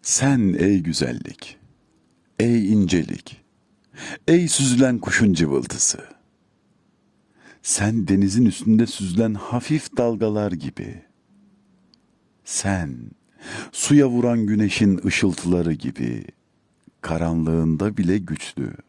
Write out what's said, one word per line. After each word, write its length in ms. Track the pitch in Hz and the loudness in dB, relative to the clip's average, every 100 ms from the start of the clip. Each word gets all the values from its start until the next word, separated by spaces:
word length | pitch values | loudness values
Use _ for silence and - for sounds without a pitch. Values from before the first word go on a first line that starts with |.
Sen 540 | - - 135 135 101 87 | -2 0 2 4 2 2
ey 220 | 90 98 | 4 2
güzellik, 760 | 82 78 65 60 - - - - _ _ _ _ _ _ _ _ | 0 -4 -4 -6 -10 -16 -20 -20 _ _ _ _ _ _ _ _
ey 340 | 113 117 98 | 2 2 4
incelik, 720 | 107 92 90 65 50 - - _ _ _ _ _ - - - - | 2 4 2 0 -8 -12 -20 _ _ _ _ _ -18 -16 -8 2
ey 200 | 170 170 | 4 4
süzülen 500 | - 135 123 131 120 | 0 2 4 2 2
kuşun 340 | - 95 110 | -2 2 2
cıvıltısı. 720 | 82 80 69 60 - - - - - _ _ _ _ _ _ _ _ _ _ _ _ - - | 4 2 0 -4 -4 -4 -4 -12 -20 _ _ _ _ _ _ _ _ _ _ _ _ -20 -16
Sen 460 | - - 101 113 92 | -6 -2 0 0 2
denizin 380 | 98 98 101 120 | 2 2 4 2
üstünde 400 | 92 - 110 113 | 2 2 4 4
süzülen 480 | - 95 87 113 | -2 -4 0 0
hafif 640 | 104 - 123 120 156 - - | -2 -6 -6 -2 -4 -2 -2
dalgalar 560 | 120 110 110 107 104 | -2 0 -2 -2 -2
gibi. 500 | 87 69 - - - _ _ _ _ _ _ _ _ _ _ _ _ _ _ | -4 -8 -10 -14 -14 _ _ _ _ _ _ _ _ _ _ _ _ _ _
Sen 520 | - - 98 95 78 62 53 - _ _ - - - | -10 -6 -4 -2 -4 -10 -16 -20 _ _ -16 -16 -14
suya 360 | - - 147 135 | -8 4 6 6
vuran 380 | 120 120 117 104 | 2 0 0 0
güneşin 540 | 107 107 - 104 92 98 | 2 0 2 2 4 0
ışıltıları 680 | - 101 85 87 87 82 | 0 0 0 0 0 0
gibi 520 | 78 - - 58 58 - _ _ _ _ _ _ _ | -2 -6 -6 -6 -8 -12 _ _ _ _ _ _ _
karanlığında 960 | - 82 82 82 80 82 82 80 101 104 | -6 -4 -2 -2 0 0 0 0 -2 -2
bile 220 | 87 101 | 0 0
güçlü. 540 | 87 78 - - 60 50 | -2 -10 -10 -10 -10 -12